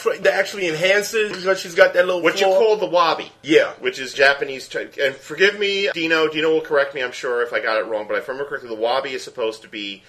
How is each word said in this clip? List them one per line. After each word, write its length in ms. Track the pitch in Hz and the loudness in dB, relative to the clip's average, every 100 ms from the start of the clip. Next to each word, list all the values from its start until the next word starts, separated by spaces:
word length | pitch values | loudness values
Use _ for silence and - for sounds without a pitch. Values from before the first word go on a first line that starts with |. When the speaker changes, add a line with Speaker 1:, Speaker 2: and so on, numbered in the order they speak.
| 220 | -4
Speaker 1:
Yeah. 60 | |
Speaker 2:
from, 80 | 202 | 0
that 100 | 190 | 2
actually 340 | 190 190 202 175 | 2 -2 -4 -4
enhances 720 | 156 185 202 202 220 208 - | 0 2 2 0 -2 -2 -2
because 240 | 185 185 | -2 -2
she's 140 | 185 | -2
got 180 | 170 185 | 4 4
that 140 | 180 180 | 4 2
little 160 | 180 | 2
Speaker 1:
What 180 | 165 190 | 0 2
you 60 | 196 | 4
Speaker 2:
flaw. 120 | 190 | 6
Speaker 1:
call 180 | 220 214 | 4 2
the 100 | 175 | 2
wabi. 440 | 170 165 147 - - | 2 2 0 -6 -14
Speaker 2:
Yeah. 300 | 135 147 - - | 2 4 4 -2
Speaker 1:
Which 180 | 127 135 | -4 -4
is 160 | 127 | -8
Japanese, 520 | 139 139 139 139 131 - | 4 4 4 -2 -8 -8
t-, 120 | - 107 - | -8 -8 -2
and 160 | 135 | -2
forgive 440 | 135 - 151 196 208 | -2 -10 2 2 2
me, 320 | 202 196 196 | -2 -2 -2
Dino, 360 | 170 160 165 156 | -2 0 2 2
Dino 220 | 151 160 | 0 0
will 100 | 160 | 0
correct 320 | 156 147 139 | 0 0 0
me, 80 | 143 | -2
I'm 100 | 123 | -6
sure, 300 | - 131 120 | -6 -4 -2
if 100 | 117 | -2
I 80 | 113 | -2
got 160 | 113 110 | 0 -2
it 80 | 110 | -2
wrong, 200 | 107 107 | -6 -4
but 80 | 104 | -6
if 140 | 131 | -4
I 20 | |
remember 160 | 131 143 | -8 -8
correctly, 220 | 135 123 | -10 -10
the 60 | 110 | -4
wabi 320 | 117 135 139 | -2 -2 -4
is 100 | 127 | -8
supposed 380 | - - 113 110 | -10 -6 -6 -6
to 60 | 101 | -14
be 360 | 110 101 98 | -12 -12 -12